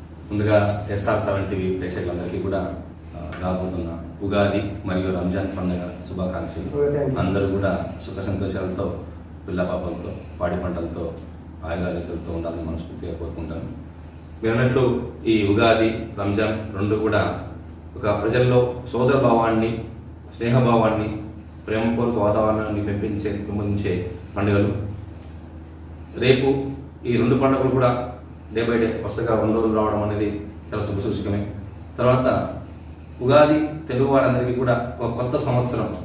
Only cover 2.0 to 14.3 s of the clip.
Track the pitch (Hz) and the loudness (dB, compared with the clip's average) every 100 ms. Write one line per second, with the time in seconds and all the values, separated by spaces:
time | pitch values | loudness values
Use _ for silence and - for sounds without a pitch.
2 | 87 87 90 92 95 98 85 82 - - | -4 -4 -4 -4 -2 -2 -2 -6 -12 -16
3 | - - - - 90 92 92 92 82 85 | -14 -12 -10 -4 -2 -2 -2 -4 -4 -6
4 | - - 101 101 101 - - - 98 92 | -10 -6 0 4 4 2 -2 -4 -2 0
5 | 95 90 90 95 95 92 90 87 87 - | 0 0 0 0 -2 -2 -2 -2 -4 -8
6 | - 92 90 85 82 - - 143 143 147 | -8 -4 -4 -4 -6 -6 -4 0 2 2
7 | 139 123 92 98 95 98 98 87 - - | 0 0 0 2 2 2 0 0 -4 -8
8 | - 98 101 95 95 92 92 92 90 82 | -10 -6 -4 -2 -2 -2 -4 -4 -4 -6
9 | 82 - - - - 90 90 90 90 87 | -10 -14 -14 -14 -6 -2 -2 -2 -4 -6
10 | - - - - 90 90 87 87 82 87 | -8 -10 -12 -4 -2 0 -2 -4 -4 -6
11 | 82 - - - - - 80 90 90 87 | -6 -8 -12 -14 -14 -10 -6 -2 -2 -4
12 | 85 82 85 85 82 82 80 80 - - | -4 -6 -6 -4 -4 -4 -4 -6 -8 -8
13 | - 82 82 80 80 80 - - - - | -8 -6 -8 -6 -8 -6 -8 -10 -14 -16
14 | - - - | -16 -16 -16